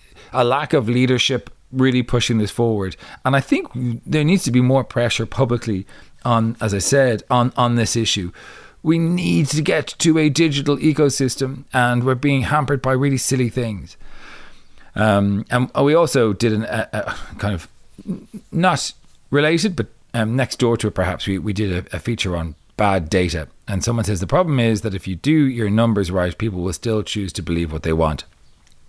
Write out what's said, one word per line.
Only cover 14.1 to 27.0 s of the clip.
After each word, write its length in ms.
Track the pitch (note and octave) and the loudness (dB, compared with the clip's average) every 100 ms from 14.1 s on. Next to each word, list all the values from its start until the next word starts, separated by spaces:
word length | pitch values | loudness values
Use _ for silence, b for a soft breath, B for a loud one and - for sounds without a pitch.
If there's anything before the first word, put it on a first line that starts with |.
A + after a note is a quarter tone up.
| B B B B B B B B | B B B B B B B B
Um, 520 | - G#2+ G2+ G2+ G2 - | -2 2 4 2 0 -2
and 200 | B2 B2 | -2 -2
we 200 | - C#3+ | 0 4
also 400 | D#3+ D#3+ C#3 A2+ | 4 4 4 2
did 180 | G2 A#2 | 2 0
an, 120 | G#2+ | 0
a, 240 | A2 A2+ A2 | -2 -6 -6
a 220 | G#2+ - B B - | -6 -8 B B -6
kind 160 | G#2 | -4
of 120 | F2 - - - - G3 | -4 -8 -20 -20 -16 -10
n-, 220 | F3 - G#3 - | -10 -10 -20 -8
not 400 | D#3+ F3+ D#3 - - - - - | 0 2 0 -4 -12 -20 -20 -2
related, 460 | C#3 D3+ E3 G3+ D#3+ | 2 2 2 0 -2
but, 100 | - - _ | -6 -8 _
um, 220 | A#2+ A2 B2+ | -2 0 0
next 220 | A#2+ - | -2 0
door 180 | A#2+ A#2 | 0 2
to 120 | G#2+ | 0
it, 60 | |
perhaps, 320 | - F2+ E2 - | -2 -2 -2 -4
we, 120 | F#2+ | -4
we 140 | F#2 | -4
did 200 | G2 G#2 | -4 -2
a, 240 | F2 - E2+ | -4 -6 -8
a 20 | |
feature 380 | - A2+ F#2+ E2+ | -6 -4 -4 -4
on 180 | E2 - _ - | -6 -10 _ -2
bad 340 | G#2 F#2+ D#2 | 0 0 0
data. 380 | F#2+ F2+ D#2+ D2+ - - | 0 0 -2 -8 -14 -8
And 180 | G2 | -4
someone 200 | - A#2 | -2 -2
says, 160 | G2 F#2 | -2 -2
"The 60 | F2+ | 0
problem 320 | D#3 F3 C3+ | 0 2 2
is 200 | A#2 G#2+ | 2 0
that 140 | A2 | -2
if 120 | F#2+ F#2+ | -6 -6
you 100 | F2+ | -4
do 300 | C#3+ D#3+ C#3 | 2 2 2
your 220 | A#2 G#2 | 0 0
numbers 420 | G#2+ A#2 G2+ E2+ | 2 2 2 0
right, 260 | F#2 F2+ - | 0 -2 -2
people 240 | A2+ F2+ | -4 -4
will 120 | F2+ | -4
still 300 | - A#2+ A2 | -4 -4 -4